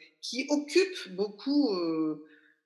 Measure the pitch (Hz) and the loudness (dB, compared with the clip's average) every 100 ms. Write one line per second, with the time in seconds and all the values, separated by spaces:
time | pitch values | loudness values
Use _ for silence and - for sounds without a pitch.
0 | - _ - 240 285 294 - 359 381 - | -20 _ -10 -6 0 0 2 2 2 -2
1 | 190 180 208 202 269 294 262 185 170 160 | -8 -4 -4 -4 0 2 4 2 0 0
2 | 156 151 - - _ _ | -2 -4 -10 -20 _ _